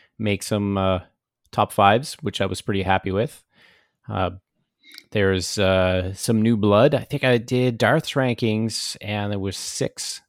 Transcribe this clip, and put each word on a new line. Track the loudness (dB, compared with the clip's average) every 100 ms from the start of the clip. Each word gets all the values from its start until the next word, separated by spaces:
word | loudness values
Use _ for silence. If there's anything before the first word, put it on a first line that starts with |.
| _ -6
make | -2 -2
some, | -2 -2 0 0
uh, | 0 0 -4 _ _ _ _
top | -2 0
fives, | 4 4 4 0 -8
which | -6 -4
I | -4
was | -4
pretty | -4 -2
happy | 2 0 0
with. | -2 -2 -8 _ _ _ _ _ _ -8
Uh, | -2 -2 -4 _ _ _ _ _ -20 -6
there's, | 0 2 0 -2 0
uh, | 2 2 2 0 -4
some | -4 -2 2
new | 2 2
blood. | 4 6 6
I | 2
think | -4 -2
I | 2 2
did | 0 0 0 2
Darth's | 2 2 0
rankings, | -2 -2 0 0 0 -2 -4 -8 -10
and | -6 -4 -4
there | -4
was | -6 -8
six, | -8 -6 -6 -6 -12 -12